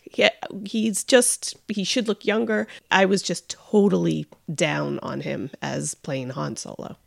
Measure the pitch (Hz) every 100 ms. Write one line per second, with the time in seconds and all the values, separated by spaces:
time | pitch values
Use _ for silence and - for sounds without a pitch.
0 | - - 208 - - 196 202 226 220 196
1 | - 247 240 - - - - 208 185 262
2 | 220 202 - 208 226 214 220 - - 185
3 | 190 196 - 175 - - - 214 202 180
4 | 170 156 151 - - 151 156 147 147 143
5 | 135 139 147 135 131 - 143 143 151 -
6 | - 135 127 131 147 - - - - -